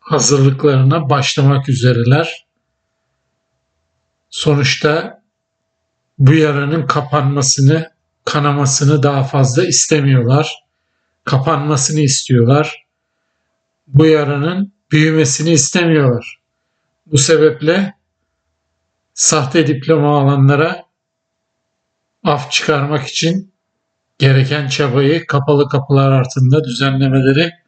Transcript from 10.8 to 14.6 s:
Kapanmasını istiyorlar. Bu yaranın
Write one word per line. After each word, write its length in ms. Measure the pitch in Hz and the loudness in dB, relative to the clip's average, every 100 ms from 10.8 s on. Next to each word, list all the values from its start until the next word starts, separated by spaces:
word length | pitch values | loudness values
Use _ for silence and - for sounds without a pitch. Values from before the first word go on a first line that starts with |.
| _ _ _ _ | _ _ _ _
Kapanmasını 760 | - 135 135 151 147 147 - 156 | -4 -2 0 -2 -2 -2 -2 -2
istiyorlar. 840 | 143 135 - 127 117 139 151 - _ _ _ _ _ _ _ _ _ _ _ | -2 -2 0 2 4 2 0 -8 _ _ _ _ _ _ _ _ _ _ _
Bu 200 | 139 160 | 2 4
yaranın 680 | 156 143 143 156 180 | 4 0 -4 -4 -4